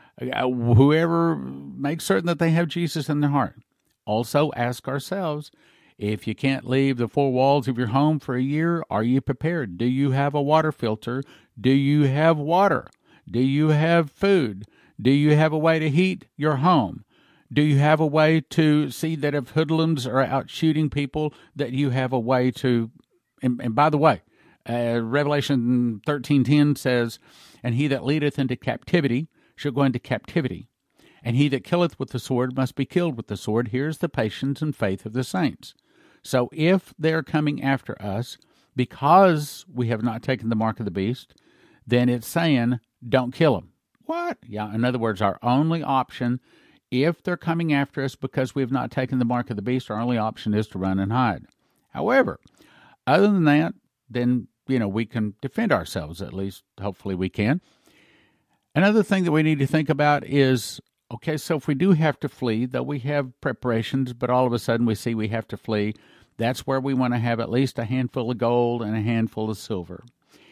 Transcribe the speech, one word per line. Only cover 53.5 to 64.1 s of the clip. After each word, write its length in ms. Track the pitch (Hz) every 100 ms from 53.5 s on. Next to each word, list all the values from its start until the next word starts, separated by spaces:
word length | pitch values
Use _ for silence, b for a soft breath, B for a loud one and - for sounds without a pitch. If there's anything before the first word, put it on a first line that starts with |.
| 147 165 - _ _ -
then, 380 | 120 123 123 - _ -
you 120 | 131
know, 80 | 101
we 180 | 104 113
can 300 | 120 107 -
defend 300 | 135 - 226
ourselves, 500 | 110 80 98 76 85
at 120 | 98
least 300 | 95 98 - _ -
hopefully 320 | 98 92 98
we 160 | 90 92
can. 320 | - 107 175 b b b b b b b b b b _
Another 300 | 151 196 214
thing 200 | 190 190 170
that 60 |
we 120 | 151
need 160 | 156 147
to 80 | 135
think 220 | 160 156
about 340 | 147 147 147 -
is, 560 | 143 135 127 - - - _ -
okay, 260 | 127 165 156
so 200 | - 156
if 100 | -
we 80 | 135
do 160 | 190
have 280 | 156 156 -
to 80 | 143
flee, 360 | - 123 110 123
though 160 | 127
we 180 | 127 143
have 400 | 131 147 131 -
preparations, 720 | 135 120 123 113 110 135 127